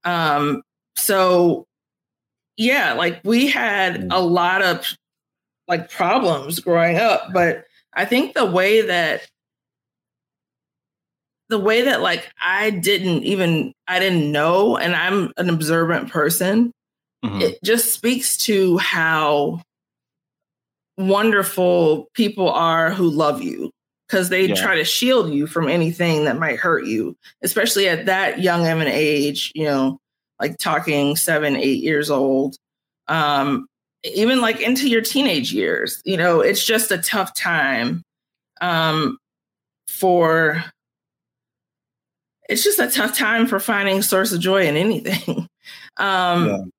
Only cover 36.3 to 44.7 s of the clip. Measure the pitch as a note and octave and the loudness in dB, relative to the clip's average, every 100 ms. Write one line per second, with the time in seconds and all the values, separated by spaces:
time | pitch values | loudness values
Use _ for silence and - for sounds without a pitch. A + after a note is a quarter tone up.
36.3 | E3+ B2 G3 - A3 A3 F3+ - G#3+ F#3 | 2 2 0 0 0 0 -2 -2 -4 -4
37.3 | - F#3+ E3 C#3 B2 B2 E3+ - _ _ | -4 -2 0 0 -2 -4 -6 -10 _ _
38.3 | _ _ _ F3+ E3 D#3+ D#3 C#3+ C3+ _ | _ _ _ -2 0 0 0 -2 -6 _
39.3 | _ _ _ _ _ - - F#3+ F3+ E3 | _ _ _ _ _ -14 -2 2 4 4
40.3 | D#3+ D#3+ D#3+ E3+ _ _ _ _ _ _ | 4 2 0 -8 _ _ _ _ _ _
41.3 | _ _ _ _ _ _ _ _ _ _ | _ _ _ _ _ _ _ _ _ _
42.3 | _ - - G4+ G4+ A#3+ B3+ B3 - G#3+ | _ -6 -2 0 0 0 0 -2 0 0
43.3 | A3+ A#3+ G3 A3 G3+ G3 F#3+ G3 F#3+ F#3+ | 2 0 0 -2 -2 0 0 0 0 0
44.3 | F3 F3+ F#3+ E3+ | -2 0 2 2